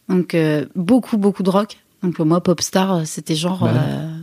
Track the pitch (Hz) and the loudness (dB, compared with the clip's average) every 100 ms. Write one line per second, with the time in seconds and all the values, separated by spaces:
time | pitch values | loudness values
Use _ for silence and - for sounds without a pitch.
0 | - 185 170 170 156 151 131 185 175 254 | -2 -2 0 0 2 0 -4 -4 2 2
1 | - 220 196 190 190 190 208 - _ _ | 2 0 0 0 0 0 -2 -8 _ _
2 | 180 160 156 175 180 165 - 190 190 175 | -4 0 2 2 2 0 0 0 2 0
3 | 156 - - 156 175 180 - 120 139 139 | -2 -8 -6 -4 -2 -2 0 2 0 -2
4 | 160 160 | -6 -10